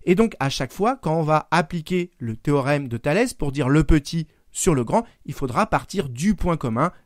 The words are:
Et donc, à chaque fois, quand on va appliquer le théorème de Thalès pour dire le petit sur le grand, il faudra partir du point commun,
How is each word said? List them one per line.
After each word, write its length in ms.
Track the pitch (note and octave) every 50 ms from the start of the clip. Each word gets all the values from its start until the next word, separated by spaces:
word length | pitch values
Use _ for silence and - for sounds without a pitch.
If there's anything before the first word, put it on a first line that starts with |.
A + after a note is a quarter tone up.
| -
Et 100 | - F#3
donc, 220 | F#3+ A3+ A3+ - -
à 120 | C3+ C#3
chaque 220 | - - C3+ -
fois, 240 | - - G3 A#3+ C4+
quand 220 | - - D#3+ D#3+ E3
on 40 | D#3
va 240 | D3+ D#3 D3+ - _
appliquer 640 | D#3+ E3+ E3+ - F3 E3+ D#3 - F3+ F3+ F3 - _ -
le 180 | B2 A2+ A2
théorème 500 | - - D3 C#3+ C#3 B2+ C#3 D3 C#3+ C#3+
de 100 | A#2+ A#2
Thalès 360 | A2+ - D3 D#3 G#3 B3+ B3 -
pour 160 | - D3+ C#3
dire 180 | C3 D3 B2+ B2+
le 140 | C#3+ D#3
petit 460 | D3+ - E3 D3 - - E3 E3 D#3 - _ _ _ _
sur 220 | - - - F#3+ D#3
le 100 | B2+ A#2
grand, 200 | G#2+ D#3+ A3+ A#3 - - _ -
il 100 | - C#3+
faudra 320 | - C#3 B2 A#2 E3+ A3
partir 420 | - E3 D3 - - - - D3 C3+
du 280 | A#2 B2 E3+ G#3+ G3
point 200 | - - F3 E3
commun, 360 | - - A#2+ A2 A#2+ D#3 F3 - - _